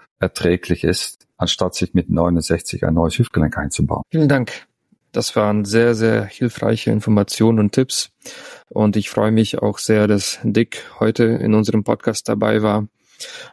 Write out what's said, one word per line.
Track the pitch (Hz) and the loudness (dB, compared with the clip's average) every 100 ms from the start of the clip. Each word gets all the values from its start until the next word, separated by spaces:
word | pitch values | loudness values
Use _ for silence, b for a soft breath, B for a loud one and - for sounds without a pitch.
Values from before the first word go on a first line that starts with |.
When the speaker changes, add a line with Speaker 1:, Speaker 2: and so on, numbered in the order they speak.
| b - | b -6
Speaker 1:
erträglich | 92 - 87 90 - 87 | -6 -2 0 0 0 -2
ist, | 82 90 - - _ - | -2 -2 -4 -12 _ -6
anstatt | 87 - 92 | -4 -2 -4
sich | - 92 | -4 -2
mit | 92 85 | -2 0
neunundsechzig | 82 85 85 - 85 - - | 0 2 2 0 -2 -4 -4
ein | 82 | 0
neues | 80 82 - | 2 2 0
Hüftgelenk | 123 - 78 - | 0 0 0 -2
einzubauen. | 73 - 73 - - | -6 -2 -2 -4 -4
Speaker 2:
Vielen | 160 147 | 0 2
Dank. | 139 120 - - _ _ _ _ | 2 0 -8 -18 _ _ _ _
Das | 117 - | -6 -4
waren | - 104 104 | 0 0 0
sehr, | 101 113 120 113 | 0 2 2 2
sehr | 113 110 | 2 2
hilfreiche | 107 - 123 - 113 113 - | -2 -4 -4 -2 -2 0 0
Informationen | 110 110 104 101 - 113 113 | 0 2 2 2 2 2 4
und | 104 | 2
Tipps. | - 131 - - _ B B B B B | 2 0 -2 -8 _ B B B B B
Und | - 107 | 0 2
ich | 104 - | 2 -2
freue | - 107 | 0 2
mich | 110 110 - | 2 2 0
auch | 107 101 | -4 -2
sehr, | - 107 104 | 0 2 4
dass | 104 - - | 2 -2 -6
Dick | - 107 120 - - - | -2 0 0 -4 -14 -4
heute | 110 113 | -2 2
in | 113 117 - | 2 2 2
unserem | 107 107 110 | 2 2 0
Podcast | 101 117 - 107 - | 0 -2 -2 -4 -4
dabei | 107 107 110 | -2 0 2
war. | 107 104 107 _ B B B B B | 2 0 -2 _ B B B B B